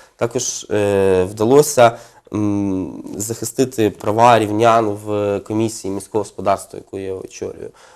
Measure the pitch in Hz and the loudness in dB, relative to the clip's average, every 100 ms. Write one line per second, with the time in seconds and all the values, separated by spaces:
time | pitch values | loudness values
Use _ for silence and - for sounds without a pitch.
0 | - - 117 127 - - - 104 101 98 | -18 -6 -4 -4 -6 -8 -4 -2 0 2
1 | 95 92 92 107 110 139 147 - 117 - | 2 2 0 0 4 4 4 6 4 4
2 | - _ - 104 104 101 101 95 80 - | -16 _ -10 -4 -2 -2 -2 -4 -6 -10
3 | - - 110 113 - - 127 - 107 - | -14 -10 -8 -8 -8 -2 -2 0 -2 -2
4 | - 107 120 117 104 104 117 113 110 104 | -4 4 6 6 4 2 4 4 2 -4
5 | 107 104 104 101 - 110 113 - 98 101 | -4 -2 -2 -2 -2 -2 -2 -4 -8 -8
6 | - 110 98 - 98 95 - - - 98 | -4 -4 -4 -4 -2 -2 -2 -18 -14 -12
7 | 95 95 - - 92 - - _ - | -8 -10 -10 -12 -12 -10 -16 _ -20